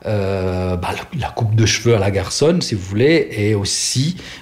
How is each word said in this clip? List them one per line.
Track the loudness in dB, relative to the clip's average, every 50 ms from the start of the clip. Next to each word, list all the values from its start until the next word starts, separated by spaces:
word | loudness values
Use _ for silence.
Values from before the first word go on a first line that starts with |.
| -6
euh, | -2 -2 0 0 0 0 0 0 0 0 0 0 -2 -2
bah, | -2 -2 -4 -6
la, | -6 -8 -8 -6 -6
la | -6 -4
coupe | -2 -2 0 2 4
de | 4 4
cheveux | 4 2 0 2 2 4
à | 4
la | 2 2
garçonne, | 0 0 -2 -2 -2 2 2 2 4 2
si | 0 -2 -4
vous | -6 -6
voulez, | -4 0 2 4 4 4 4 2 0
est | -2 -2 0 2 2
aussi | 0 0 -2 -2 -2 -4 -2 0 0 0 -2 -4 -6 -10 -16 -18 -18